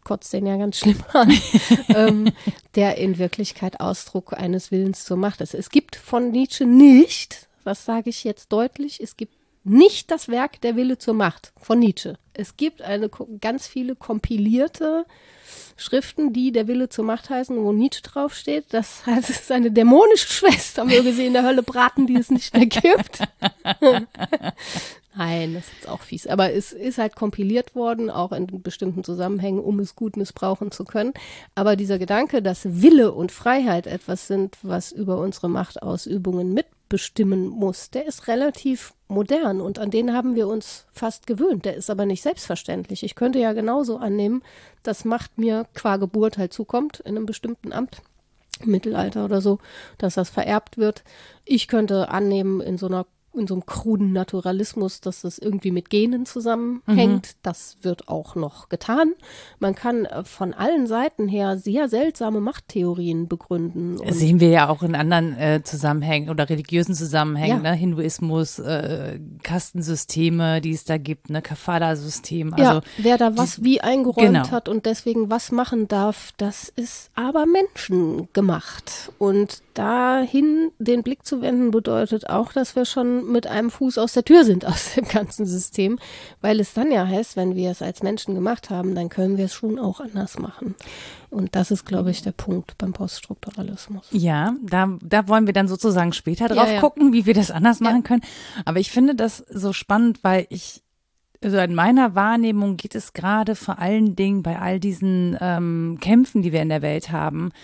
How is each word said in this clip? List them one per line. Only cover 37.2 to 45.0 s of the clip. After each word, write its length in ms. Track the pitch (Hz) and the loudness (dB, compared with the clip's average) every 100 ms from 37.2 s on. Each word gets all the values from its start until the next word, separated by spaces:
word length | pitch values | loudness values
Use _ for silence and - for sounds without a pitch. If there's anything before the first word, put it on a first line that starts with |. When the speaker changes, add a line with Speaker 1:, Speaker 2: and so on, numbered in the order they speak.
| 196 190 190 | 0 0 -2
Speaker 1:
muss, 420 | 226 190 185 - | -2 -4 -4 -8
der 160 | 254 311 | -10 -8
ist 220 | - - | -8 -4
relativ 680 | 233 285 - 269 254 - _ - | 0 -2 -2 -4 -4 -8 _ -6
modern 520 | 202 202 302 254 190 | -4 0 0 0 -4
und 200 | 185 208 | -6 -6
an 100 | 208 | -4
den 220 | 220 240 | -2 0
haben 220 | 240 254 226 | 0 -2 -2
wir 100 | 202 | -2
uns 400 | 220 - - _ | -4 -8 -16 _
fast 340 | - 226 - - | -10 -8 -6 -6
gewöhnt. 380 | 214 359 208 | -2 0 0
Der 100 | 196 | -4
ist 160 | - - | -6 -6
aber 160 | 202 202 | -2 -2
nicht 160 | 185 | -2
selbstverständlich. 800 | 294 359 - 170 - 180 185 190 | -4 -6 -6 -8 -6 -8 -8 -10
Ich 140 | 202 - | -10 -2
könnte 240 | 240 262 | 0 0
ja 120 | 226 | 0
genauso 440 | 220 220 269 240 220 | 0 -2 -2 -2 -4
annehmen, 440 | 220 202 208 254 - - - _ | -4 -2 0 -2 -6 -20 -20 _
dass 200 | - 196 | -8 -6